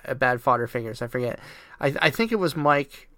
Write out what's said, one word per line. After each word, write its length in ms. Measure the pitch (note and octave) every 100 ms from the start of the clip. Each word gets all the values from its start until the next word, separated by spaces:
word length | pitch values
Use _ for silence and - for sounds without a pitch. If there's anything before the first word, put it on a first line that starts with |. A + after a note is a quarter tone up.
| -
uh, 60 |
Bad 260 | B2+ B2+ B2
Fodder 260 | C3+ A#2+ A#2
Fingers, 340 | B2 A2+ G#2+
I 60 | A#2+
forget. 340 | B2+ A#2+ - - - - -
I, 120 | C#3+ C#3+
I 80 | D#3+
think 220 | - A3+
it 60 | A3
was 160 | F3 D#3
Mike, 540 | D3 C#3+ C#3+ - -